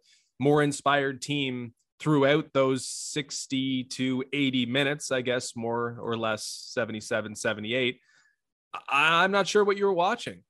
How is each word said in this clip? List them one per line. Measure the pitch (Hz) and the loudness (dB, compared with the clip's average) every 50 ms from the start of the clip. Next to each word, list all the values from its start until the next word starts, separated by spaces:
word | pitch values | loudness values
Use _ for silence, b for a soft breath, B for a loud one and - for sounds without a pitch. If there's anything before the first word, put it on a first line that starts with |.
| b b b b b b b - | b b b b b b b 0
more | 127 143 147 151 | 4 4 6 6
inspired | 147 147 143 - - 139 143 143 139 139 135 123 | 4 2 0 0 2 2 2 2 2 0 -4 -6
team | - 143 147 143 135 131 123 123 120 117 _ _ _ _ _ - | -6 -4 -2 -2 -2 -2 -4 -6 -8 -10 _ _ _ _ _ -4
throughout | - 156 151 139 135 135 151 156 151 - - | 0 2 4 6 6 6 4 4 2 0 2
those | 135 135 131 135 127 - | 2 2 2 2 0 -4
sixty | - - - - - - 151 147 - - - - - 135 131 135 135 131 127 123 | -8 -10 -10 -10 -6 -6 -6 -6 -6 -8 -10 -6 -4 -2 -2 -2 0 -2 -4 -4
to | - - - 127 131 127 127 127 - | -6 -4 -4 -2 -2 0 -2 -4 -4
eighty | 139 143 139 131 127 127 120 | -2 0 0 2 2 0 0
minutes, | 117 127 139 143 139 143 143 - - | 0 2 2 2 2 0 -2 -2 -2
I | 131 127 | -2 -2
guess | 120 123 123 127 - - - | 0 0 -2 -2 -4 -6 -8
more | 120 113 117 117 120 117 117 120 117 | -6 -4 -4 -2 -2 -4 -4 -6 -8
or | - 117 117 | -6 -4 -4
less | 113 113 110 107 107 - | -2 0 -2 -2 -2 -4
seventy-seven, | - - - - - - 123 113 110 110 107 - - 120 110 107 107 101 | -10 -12 -12 -14 -6 -4 -2 -2 -2 -4 -10 -4 -2 -2 -2 -2 -4 -10
seventy-eight, | - - 117 104 107 107 107 120 131 127 123 - b b b b b b b b b b _ _ _ _ _ - - - | -4 -4 -4 -2 -2 -4 -4 -2 0 0 -2 -2 b b b b b b b b b b _ _ _ _ _ -16 -14 -6
I, | - 135 139 151 160 170 165 185 | -2 0 2 4 4 4 4 4
I'm | 190 | 4
not | 202 202 190 | 4 2 0
sure | - - 208 202 | 2 2 2 4
what | 202 196 | 2 2
you | 196 196 | 2 2
were | 202 190 | 0 2
watching. | 170 175 196 240 226 - - 95 87 _ | 2 2 0 0 -2 -6 -10 -12 -12 _